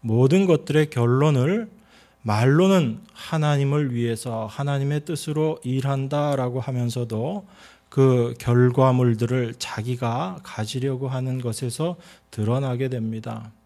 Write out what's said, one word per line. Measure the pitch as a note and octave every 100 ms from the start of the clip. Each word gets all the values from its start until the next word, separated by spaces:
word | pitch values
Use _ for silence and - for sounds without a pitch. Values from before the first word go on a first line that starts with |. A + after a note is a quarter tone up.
| A2+
모든 | A2+ C3 F3+
것들의 | F#3+ D3+ - D3+ D3+
결론을 | B2 A#2 C3 D3+ C#3 C3+ G#3 A3 - _ - _ _
말로는 | A2 G#2+ B2+ D3 F#3+ F#3+ C3 - -
하나님을 | - - D#3+ D3+ C#3+ C#3 D3 C#3+
위해서 | A#2 A#2 A2+ B2+ A2+
하나님의 | G#2+ - C#3+ C#3 C#3 D3 D3
뜻으로 | D#3 - D3+ D#3 D#3+
일한다라고 | B2+ C3 C#3 C#3 C3+ D3 D3 C3+ B2+ B2+
하면서도 | A#2+ B2+ A#2+ A#2+ A#2 A2 C3 G3+ - - - _ _
그 | - C3+ B2 A#2+ A#2
결과물들을 | - B2 B2 B2 C3 B2+ B2 A2 A#2 B2+ A#2 A#2+
자기가 | - - A2+ A#2+ A#2+ A#2+ F3+ F2+
가지려고 | - - G#2+ C3 C3+ B2+ C3
하는 | C3 C3 C3
것에서 | B2 A2 B2+ A#2 E3 E3+ - - _
드러나게 | - G#2+ B2 C3+ B2 C3
됩니다. | B2+ A2 A2+ A2+ A2+ A2 _